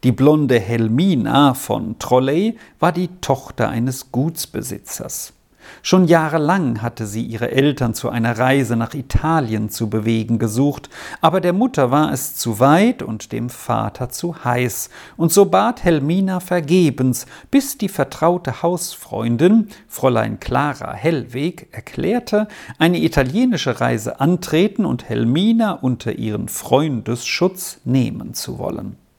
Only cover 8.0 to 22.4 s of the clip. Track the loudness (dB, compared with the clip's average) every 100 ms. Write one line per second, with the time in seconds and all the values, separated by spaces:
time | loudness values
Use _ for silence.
8 | -4 -2 -2 0 2 2 2 0 -2 -6
9 | -2 0 2 0 0 -2 -4 -4 -2 -2
10 | 0 -2 0 -2 0 2 0 0 -10 -18
11 | -16 0 2 2 0 0 0 2 2 4
12 | 2 -2 -6 -6 -4 2 6 6 4 0
13 | -6 -8 -8 -8 -8 -10 -4 -2 -2 -6
14 | -10 -6 -8 -6 -2 0 -2 -4 -10 -14
15 | -20 -2 2 4 6 4 2 0 0 2
16 | 2 0 0 -2 -2 -4 2 4 4 2
17 | 0 0 -6 -20 0 0 0 -6 -6 -4
18 | -4 0 0 0 -4 -4 -2 -2 -6 -12
19 | -10 -4 -2 4 6 4 2 -6 _ 0
20 | 2 2 0 -4 -2 0 -2 -4 -10 -4
21 | -2 -2 -4 -6 -6 -6 -16 -18 -14 -4
22 | -2 -2 0 -2